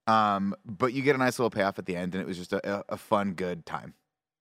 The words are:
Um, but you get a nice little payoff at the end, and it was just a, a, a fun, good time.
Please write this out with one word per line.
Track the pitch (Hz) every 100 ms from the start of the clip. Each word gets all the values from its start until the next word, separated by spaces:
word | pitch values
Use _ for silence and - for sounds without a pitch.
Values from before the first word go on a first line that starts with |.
| -
Um, | 110 107 98 98 - -
but | 101 127
you | 135
get | 135
a | 135
nice | 127 120
little | 113
payoff | 107 98 98
at | 92
the |
end, | 87 90
and | 92
it | 80
was | 87
just | 90
a, | 98 - 101
a, | -
a | 104
fun, | - 104 101
good | 85 92 87
time. | - 76 57 - _ _ _ _